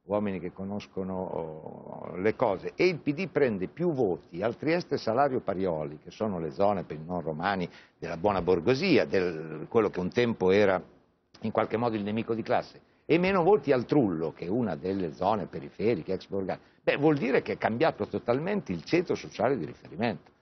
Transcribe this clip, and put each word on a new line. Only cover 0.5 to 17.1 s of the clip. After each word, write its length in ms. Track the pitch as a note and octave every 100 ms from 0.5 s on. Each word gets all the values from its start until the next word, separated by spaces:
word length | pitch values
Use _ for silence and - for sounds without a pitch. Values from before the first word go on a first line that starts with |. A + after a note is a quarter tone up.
conoscono, 640 | - G2 G2+ - - F#2+
oh, 1000 | F#2 F#2 D#2+ D#2+ D#2 D#2 - - - - E2+
le 180 | G2+ -
cose, 380 | A#2+ F#2 F2+ -
e 100 | F3
il 120 | E3+
P 140 | -
D 140 | C#3+ F#3
prende 400 | - C3+ G2 F2+
più 240 | - F3
voti 500 | C#3 G#2+ E2 - E2+
al 160 | G#2+ A2+
Trieste 420 | C#3 E3+ - C3
Salario 420 | - A2+ C#3+ B2
Parioli, 580 | - F#2 F#2+ D#2 D2+ D2+
che 140 | F2
sono 260 | - A2 F2+
le 140 | D#2+
zone 320 | C#2 G2+ G2
per 120 | E2+ D#2
i 80 |
non 180 | D#2+ F2+
romani 460 | D#2+ D#2 F#2 G2 E2+ - - _
della 180 | - F2
buona 240 | G2 G2
borghesia, 640 | E2+ F2+ E2 C3 F#3+ B2
del, 640 | F2+ G2+ F2+ D#2+ D#2+ D#2 D#2+
quello 220 | A#2 G2+
che 80 | -
un 100 | F2+
tempo 420 | - A#2+ G#2+ F#2
era 280 | G2 G2+ F#2 - - _ _ _ -
in 100 | A2
qualche 260 | A2 G#2+ A2
modo 200 | A#2+ A2
il 80 |
nemico 300 | G2+ G#2+ A2+
di 80 | A2+
classe, 400 | A2+ A2 - - _ _
e 140 | - D#3
meno 240 | F#3 G3
voti 300 | E3 G#3 -
al 120 | C3
Trullo, 480 | A2+ D3+ G#2+ D#2+ D#2+
che 120 | -
è 40 | E2+
una 280 | A2+ A2+ D2+
delle 360 | F2 G2 F2
zone 340 | C#2+ F#2 G#2+ E2
periferiche, 680 | E2+ C#2 - G2+ G#2 -
ex 160 | F#2 -
borgate, 320 | G2 F#2 D#2+ - _
beh, 140 | - C#3+
vuol 180 | D3